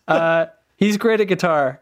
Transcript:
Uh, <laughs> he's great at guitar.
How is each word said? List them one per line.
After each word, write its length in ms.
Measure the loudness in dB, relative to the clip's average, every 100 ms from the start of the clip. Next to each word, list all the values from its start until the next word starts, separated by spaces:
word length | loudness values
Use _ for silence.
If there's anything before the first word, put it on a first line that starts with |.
| -2
Uh, 400 | 0 2 0 -2 -8
<laughs> 140 | _ -2
he's 220 | 0 0
great 220 | 0 0
at 60 | 0
guitar. 520 | -2 -2 -2 -2 -4